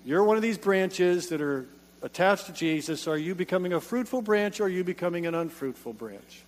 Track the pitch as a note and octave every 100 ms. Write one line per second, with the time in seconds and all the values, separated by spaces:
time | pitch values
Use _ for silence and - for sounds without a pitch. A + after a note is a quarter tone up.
0 | B2 E3 G#3 A3 A3+ G#3+ G3 F#3+ F#3+ F#3
1 | F3+ F3 E3+ D#3+ D3 C#3 B2 - - -
2 | C3 - F#3 G3+ - D#3+ E3 D#3 D3 D#3
3 | - D#3 D#3 F#3 F#3 F#3 F3+ E3+ - A#3+
4 | B3 B3+ G#3+ G#3 G#3 G#3 G3+ F3+ F3+ F3+
5 | F3 F3 E3+ E3 E3 - C3+ B2 B2+ A2
6 | A2+ G2+ - -